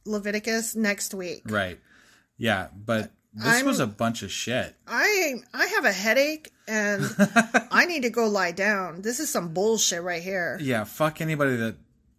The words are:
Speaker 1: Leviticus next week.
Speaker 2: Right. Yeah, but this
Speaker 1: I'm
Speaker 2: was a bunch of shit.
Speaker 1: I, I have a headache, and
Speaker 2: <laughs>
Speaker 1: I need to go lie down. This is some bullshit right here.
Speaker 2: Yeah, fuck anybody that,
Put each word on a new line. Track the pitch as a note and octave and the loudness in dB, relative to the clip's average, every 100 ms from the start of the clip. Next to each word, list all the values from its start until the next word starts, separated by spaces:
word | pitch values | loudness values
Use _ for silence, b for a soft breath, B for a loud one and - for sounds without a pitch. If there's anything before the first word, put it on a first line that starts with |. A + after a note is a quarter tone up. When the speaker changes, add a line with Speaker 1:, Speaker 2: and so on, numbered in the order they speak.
| G3+ | -6
Speaker 1:
Leviticus | G#3 G3+ G#3 A3 A3+ A3+ A3 | -4 -2 -4 -2 -2 -2 0
next | G#3+ G3+ - | 0 0 -4
week. | G3 F3+ - A2+ | -6 -8 -8 -4
Speaker 2:
Right. | G#2 F#2 E2+ b b b b b - | -2 -2 -6 b b b b b -4
Yeah, | A#2 G2 F2 | 0 0 -2
but | F#2+ G#2+ A2 G#2+ _ _ | -8 -2 -2 -2 _ _
this | - A2+ | -2 2
Speaker 1:
I'm | A#3+ C#4 | 4 4
Speaker 2:
was | A#3 | 2
a | B2 | 0
bunch | G#2 A2+ A#2 | 0 -2 -2
of | G2 | -6
shit. | - - B2 F#2 - - | -6 -2 -2 -2 -8 -6
Speaker 1:
I, | A#3 F#4 G4+ D#4+ A#3+ - | 0 2 2 0 -2 -6
I | B3+ F4+ | -2 0
have | G#4 | 2
a | B3+ | 2
headache, | F#3 A3 A#3+ D4 D#4 - _ - | 2 2 4 2 -2 -10 _ -4
and | A3 G#3 G3+ G3+ - | -2 0 0 0 4
Speaker 2:
<laughs> | G3+ A#3 A3+ B3 - | 4 4 4 2 2
Speaker 1:
I | - F4+ | 2 2
need | E4 | 2
to | A#3+ | 0
go | A#3 A3 | 2 2
lie | G3+ F3+ | 2 0
down. | E3+ G3 G3+ F#3 E3 | 2 2 2 -2 -6
This | G#3 B3 | -6 -4
is | D4+ | -2
some | A3+ E3+ | -2 -2
bullshit | D#3+ G#3+ A3 - F3 | 0 2 2 2 0
right | F3+ E3+ | -4 -4
here. | F3+ F#3+ E3 C3+ | -4 -4 -4 -2
Speaker 2:
Yeah, | C#3 A2+ G2+ | -2 -2 -2
fuck | - D#3 - | 0 0 0
anybody | D#3+ D3+ C#3 B2 | -2 2 2 2
that, | A2+ - _ _ _ | -2 -4 _ _ _